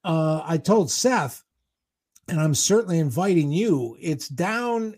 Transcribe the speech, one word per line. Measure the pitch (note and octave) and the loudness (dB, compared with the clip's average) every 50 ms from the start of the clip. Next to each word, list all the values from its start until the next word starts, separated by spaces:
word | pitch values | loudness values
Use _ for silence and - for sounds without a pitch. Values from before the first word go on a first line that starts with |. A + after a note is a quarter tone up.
| - | -4
uh, | F3 D#3+ D#3+ D#3+ D#3 D#3 D#3 - | -2 0 0 0 0 -2 -2 -2
I | D#3+ E3 | -2 -4
told | D#3 - F#3 G#3+ A3 F3 - | -2 2 4 4 4 4 0
Seth, | - - - B3+ B3+ G3+ C#3+ B2+ - - _ _ _ _ _ _ _ _ _ _ _ _ _ _ _ _ _ | -2 0 2 2 2 2 0 -4 -8 -14 _ _ _ _ _ _ _ _ _ _ _ _ _ _ _ _ _
and | - F3 D#3 | -4 -2 0
I'm | D#3 D#3 C#3 | 0 2 2
certainly | - - - G3+ A3+ A3+ F#3 E3+ E3 | 0 2 2 2 2 2 2 0 0
inviting | D#3 C#3 A2+ D#3 F#3+ G3+ F3+ E3 D3 C#3+ | 0 0 0 0 0 2 2 2 2 2
you, | D3 F#3 A3+ A3+ E3 C3+ A#2+ A#2 A#2 - | 0 0 2 2 2 0 0 -4 -8 -8
it's | - F3+ A3+ A#2+ - - | -6 -6 -4 -4 -8 -10
down, | C#3 B2+ E3+ G3+ A3 A#3+ A#3+ A#3+ A#3 A3+ A3 A3 G#3 | -4 -4 -2 -2 -2 -2 -2 -2 -2 -2 -4 -6 -8